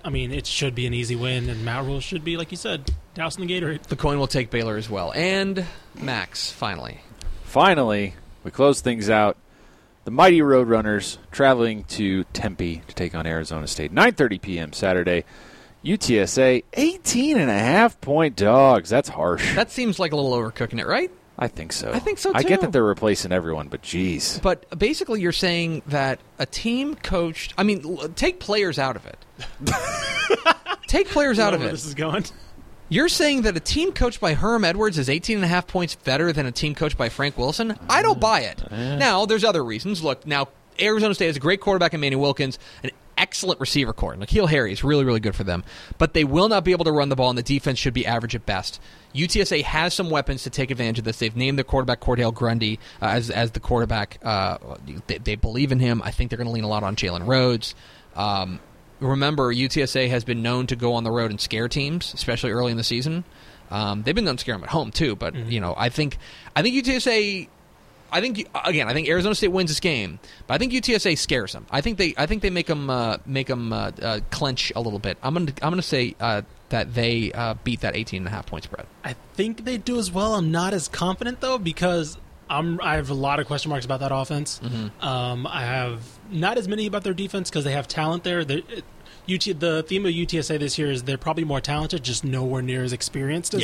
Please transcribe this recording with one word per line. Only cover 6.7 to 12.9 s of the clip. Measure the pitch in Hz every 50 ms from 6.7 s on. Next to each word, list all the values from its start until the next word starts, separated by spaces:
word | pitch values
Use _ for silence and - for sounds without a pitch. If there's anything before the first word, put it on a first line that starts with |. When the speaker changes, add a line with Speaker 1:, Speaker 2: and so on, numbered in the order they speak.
| 92 76 60 57 - - - - - - - - - - -
Speaker 3:
Finally, | - - 139 170 196 175 147 127 110 104 104 101 95 - - - - - - -
we | -
close | - - 135 143 135 -
things | - 127 117 113 101 104
out. | 110 107 107 101 - - _ - - - - - - - _ _ _ _ -
The | -
mighty | 117 143 180 190 175 160
Roadrunners | 151 139 135 127 123 113 113 110 107 107 104 101 92 - - - - -
traveling | - - 139 135 131 120 117 113 110 104 95
to | - - - 104 95 95 95 90
Tempe | - - - 107 104 90 - 90 85 82 80 -
to | -